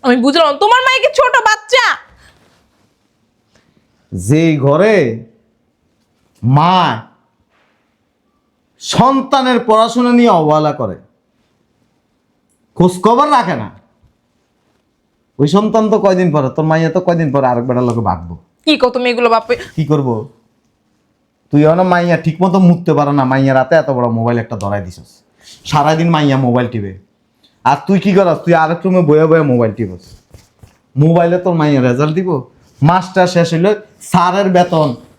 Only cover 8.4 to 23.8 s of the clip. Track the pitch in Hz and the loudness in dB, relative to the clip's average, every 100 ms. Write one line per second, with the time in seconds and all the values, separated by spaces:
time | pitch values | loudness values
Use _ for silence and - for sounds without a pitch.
8.4 | _ _ _ _ - - 240 269 262 269 | _ _ _ _ -8 0 2 0 0 0
9.4 | 254 240 233 220 226 233 247 240 240 180 | 0 -2 0 0 2 0 0 4 4 2
10.4 | 151 151 151 - 113 87 _ _ _ _ | 2 0 0 -4 -8 -10 _ _ _ _
11.4 | _ _ _ _ _ _ _ _ _ _ | _ _ _ _ _ _ _ _ _ _
12.4 | _ _ _ - 180 180 208 240 294 277 | _ _ _ 0 0 2 0 2 2 0
13.4 | 180 139 101 - _ _ _ _ _ _ | -2 -6 -10 -16 _ _ _ _ _ _
14.4 | _ _ _ _ _ _ _ _ _ - | _ _ _ _ _ _ _ _ _ -4
15.4 | 143 190 220 220 220 214 202 185 180 147 | 0 0 0 0 0 0 0 0 0 0
16.4 | 131 123 156 160 160 160 180 170 160 139 | -2 -2 -2 0 0 -2 -2 -2 0 0
17.4 | 131 123 120 123 123 117 104 87 85 85 | 0 -2 -2 -2 -2 -2 -4 -4 -8 -18
18.4 | _ _ - 302 247 247 247 240 240 226 | _ _ -2 0 0 -2 -4 0 0 0
19.4 | 220 233 - - 143 151 135 113 110 _ | -2 -8 -6 -6 -2 -2 -2 -4 -8 _
20.4 | _ _ _ _ _ _ _ _ _ _ | _ _ _ _ _ _ _ _ _ _
21.4 | _ 147 151 170 185 175 175 160 165 156 | _ 2 2 2 2 0 0 -2 -2 -2
22.4 | 185 190 180 170 - 143 143 143 127 135 | -2 2 2 2 0 -2 0 0 0 0
23.4 | 135 131 127 165 | 2 0 2 0